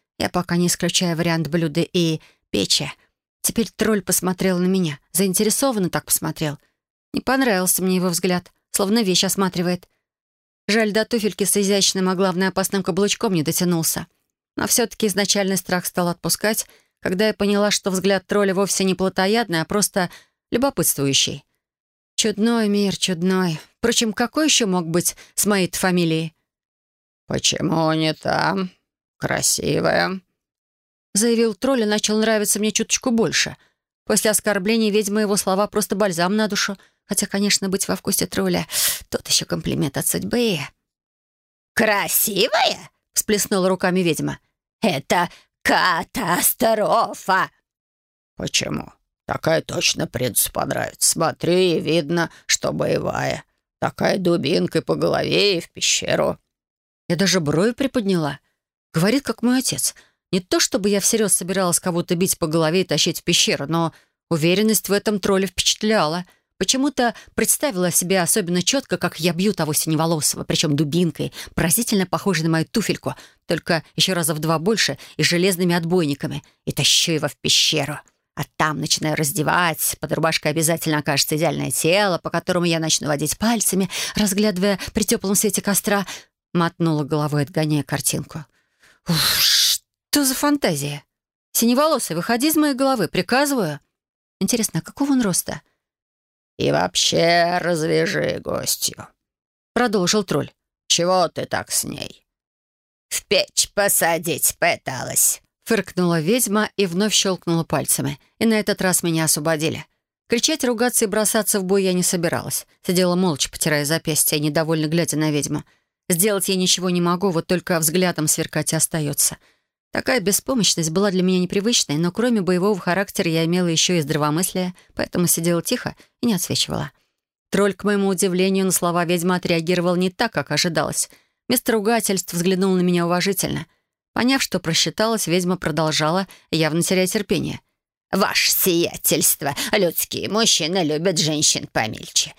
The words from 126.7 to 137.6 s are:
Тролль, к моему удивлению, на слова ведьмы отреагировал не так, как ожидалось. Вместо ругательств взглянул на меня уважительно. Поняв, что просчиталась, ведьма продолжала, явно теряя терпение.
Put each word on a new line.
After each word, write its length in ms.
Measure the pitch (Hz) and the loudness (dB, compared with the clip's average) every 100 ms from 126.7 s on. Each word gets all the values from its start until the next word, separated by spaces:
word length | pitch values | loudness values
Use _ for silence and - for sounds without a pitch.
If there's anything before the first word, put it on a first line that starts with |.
| - 143 _ _ _ _ _ - | -4 -6 _ _ _ _ _ -4
Тролль, 220 | 180 202 | 0 0
к 100 | 185 | 0
моему 240 | 202 202 196 | 0 0 2
удивлению, 580 | 185 196 180 190 190 190 | 2 0 2 2 2 2
на 60 | |
слова 340 | - 175 170 165 | 0 0 0 0
ведьмы 300 | 175 180 180 | 0 0 0
отреагировал 600 | 180 165 165 180 175 175 | 0 0 0 0 2 2
не 140 | 185 | 0
так, 240 | - 233 | 0 -2
как 160 | - - | -2 -4
ожидалось. 580 | 147 180 160 143 - - - _ _ - | -2 0 0 -2 -4 -6 -10 _ _ -2
Вместо 240 | 247 - | -2 0
ругательств 640 | 220 202 233 214 190 - | 0 2 0 0 -2 -4
взглянул 400 | 170 180 185 190 | -2 0 2 2
на 80 | 185 | 2
меня 240 | 180 175 170 | 2 2 2
уважительно. 600 | 180 185 190 143 143 160 _ _ _ _ | 0 0 -2 -4 -6 -10 _ _ _ _
Поняв, 300 | - 240 269 | -2 2 2
что 180 | - 180 | 0 -4
просчиталась, 680 | 160 160 165 - 220 220 160 | -2 0 0 0 0 0 0
ведьма 280 | 180 180 185 | 0 2 0
продолжала, 720 | 175 151 156 151 156 185 190 - - | -2 0 0 2 2 0 -2 -10 -4
явно 320 | 165 156 165 | 0 2 2
теряя 240 | - 185 185 | 2 2 2
терпение. 540 | 214 - 170 143 123 | 0 0 -2 -2 -8